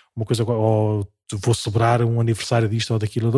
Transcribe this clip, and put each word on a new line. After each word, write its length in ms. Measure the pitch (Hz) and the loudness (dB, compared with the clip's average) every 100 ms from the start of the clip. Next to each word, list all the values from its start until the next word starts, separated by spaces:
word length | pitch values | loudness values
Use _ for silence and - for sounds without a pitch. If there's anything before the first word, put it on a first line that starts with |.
| _ - | _ -8
uma 80 | |
coisa, 180 | 110 113 | -4 -2
ou 640 | 113 117 110 107 107 107 101 _ - | -2 0 2 2 2 0 -4 _ -12
vou 180 | 107 98 | -4 0
celebrar 460 | 117 - 107 113 120 | 0 0 0 2 2
um 180 | 117 117 | 2 0
aniversário 480 | 113 110 - 120 113 | 0 -2 0 0 0
disto 260 | 113 - | -2 -2
ou 60 | 113 | -2
daquilo 280 | 110 - | -2 -2
ou 60 | 113 | 0